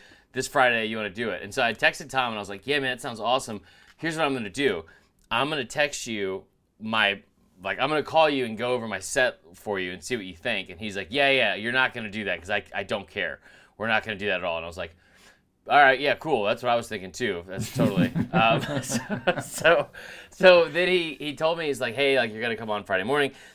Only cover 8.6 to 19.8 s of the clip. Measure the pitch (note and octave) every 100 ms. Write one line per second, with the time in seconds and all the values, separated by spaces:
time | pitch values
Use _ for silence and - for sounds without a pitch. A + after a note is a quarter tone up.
8.6 | B2 B2 A2+ G2 - - B2+ - E2 F2+
9.6 | A2 G2 F2+ F2+ - B2 F#2 F2 B2 G#2
10.6 | F2+ F2 A2 G2 F2 C3+ C#3 C3+ A2 F#2+
11.6 | A2+ B2+ B2+ - A2 G#2+ F#2+ F2 E2+ G#2
12.6 | - G2 G2 G#2+ F#2+ G#2 E2+ C2+ - -
13.6 | - - A2 A2 A2 G2 G#2 F#2 F2+ E2
14.6 | E2 F2 E2+ - _ _ - _ _ _
15.6 | - C3+ C3+ C3 C#3+ A#2+ D#3 B2+ G#2 A#2+
16.6 | B2 A#2+ A#2 G#2+ F#2 - A#2+ E2+ F#2 F#2+
17.6 | G#2 - A2 F#2 E2+ E2+ - - A2+ A2+
18.6 | - C#3+ - A#3 - G3 F3+ C#3+ - -
19.6 | D#3 E3